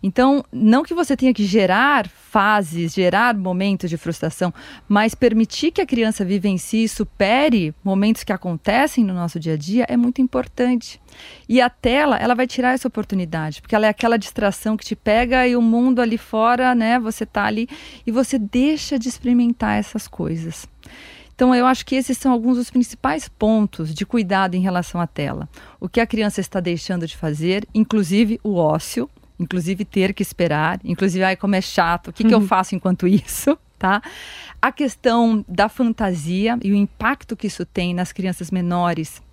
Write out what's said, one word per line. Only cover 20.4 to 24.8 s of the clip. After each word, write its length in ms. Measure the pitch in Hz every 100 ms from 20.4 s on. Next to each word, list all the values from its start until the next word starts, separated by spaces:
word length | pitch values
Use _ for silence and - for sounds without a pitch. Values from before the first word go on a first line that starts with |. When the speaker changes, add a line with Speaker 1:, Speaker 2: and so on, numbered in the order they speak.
| 160 160 - _ - - - - -
Speaker 1:
Então, 200 | - 254
eu 120 | 247 247
acho 180 | 262
que 120 | - 262
esses 200 | 254 262
são 160 | 277
alguns 260 | 240 226 247
dos 120 | 247
principais 580 | 254 240 - 262 311 -
pontos 680 | - 214 220 208 - 156
de 120 | 156 202
cuidado 480 | 240 190 196 190
em 60 | 180
relação 400 | 185 180